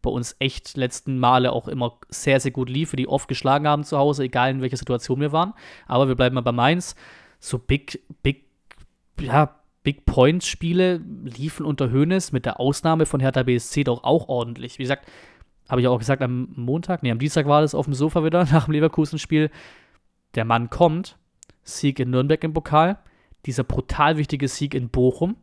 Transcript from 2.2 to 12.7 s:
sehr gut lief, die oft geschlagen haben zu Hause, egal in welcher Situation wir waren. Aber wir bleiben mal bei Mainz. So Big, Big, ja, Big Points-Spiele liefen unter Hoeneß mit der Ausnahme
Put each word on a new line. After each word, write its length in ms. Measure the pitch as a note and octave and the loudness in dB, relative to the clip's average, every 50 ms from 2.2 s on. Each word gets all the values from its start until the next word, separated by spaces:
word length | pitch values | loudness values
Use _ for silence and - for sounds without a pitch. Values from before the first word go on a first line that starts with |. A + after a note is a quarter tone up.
| - C#3+ C3+ C3 | 0 2 2 2
sehr 100 | - C#3 | 2 -2
gut 180 | B2 C#3 B2+ B2 | -4 -4 -6 -4
lief, 220 | B2+ C#3+ D#3+ - - | -2 -4 -4 -4 -4
die 140 | C3 B2+ | -6 -4
oft 200 | - C3+ C#3 - | -2 -2 -4 -2
geschlagen 400 | - C3 - - C3+ C#3 D3 D3+ | -4 -8 -2 0 2 2 2 2
haben 160 | D3+ D3 D3 D3 | 0 0 0 -2
zu 160 | - D#3 C#3+ | -2 0 2
Hause, 240 | C#3 D3 C#3+ C#3 C3+ | 2 2 2 0 -4
egal 260 | C3 - C3 B2 C3 | -2 0 0 0 0
in 120 | C3+ C3+ | 0 -2
welcher 160 | C3 B2+ C3+ | -4 -4 -4
Situation 440 | B2 - - B2+ A#2 - - C3+ C3 | -6 -4 -4 -4 -4 -2 -4 -2 -2
wir 100 | D3 D3 | -2 0
waren. 220 | D3 D#3+ F3 G3 A3+ - - - - - _ | 0 0 0 0 -4 -14 -20 -20 -20 -20 _
Aber 220 | - - B2 C#3 | -2 2 2 2
wir 80 | C3 B2+ | 2 2
bleiben 180 | B2 C3 B2 C3 | 2 2 2 2
mal 80 | C3 | 0
bei 100 | A#2+ B2 | 0 0
Mainz. 440 | A#2+ A#2+ A#2+ C#3 E3 F3+ - - - - - - - - - _ _ _ | 0 2 4 4 2 2 -2 -8 -14 -18 -20 -20 -20 -20 -20 _ _ _
So 200 | - - - A#2 | -10 -8 -8 -8
Big, 420 | - - C3+ C#3+ - - - - _ _ - _ _ | -2 -2 -2 -2 -2 -8 -16 -16 _ _ -20 _ _
Big, 220 | C#3 C#3+ _ _ _ _ _ _ _ - - - _ _ _ _ _ _ - | -4 -4 _ _ _ _ _ _ _ -20 -20 -20 _ _ _ _ _ _ -8
ja, 400 | E3 B2 B2 C#3+ D3+ - _ _ _ _ _ _ _ | -6 2 2 2 2 2 _ _ _ _ _ _ _
Big 220 | D3 C#3+ - _ | -4 -4 -2 _
Points-Spiele 960 | - - C#3 B2+ C#3+ D#3+ F3+ - - - - - E3 E3+ F3+ F#3 F#3 F3+ E3+ - F3 G#3+ - E3+ | 0 4 4 4 4 4 0 -4 -6 -8 -6 -4 0 2 2 2 2 0 -2 -6 -12 -14 -12 -12
liefen 420 | C3 A2+ A#2 C3+ D#3 - - D#3 | -14 -10 -8 -8 -8 -8 -6 -4
unter 260 | D#3 C#3+ - C#3 B2 | -4 -2 0 0 0
Hoeneß 400 | B2 C3 D3 E3 F#3+ F#3+ F3+ - | 2 2 2 2 2 0 0 -2
mit 140 | - B2+ - | -4 -4 -2
der 140 | B2+ - - | -4 -4 0
Ausnahme 460 | B2 C3+ | 0 0